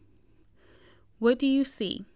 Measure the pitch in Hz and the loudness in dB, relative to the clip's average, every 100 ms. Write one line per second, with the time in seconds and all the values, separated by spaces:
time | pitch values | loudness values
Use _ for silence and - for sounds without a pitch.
0 | - _ _ _ _ _ - - - - | -20 _ _ _ _ _ -20 -20 -20 -20
1 | _ - 226 254 277 269 269 - 202 - | _ -2 0 2 2 2 0 -2 -4 -8
2 | 202 | -14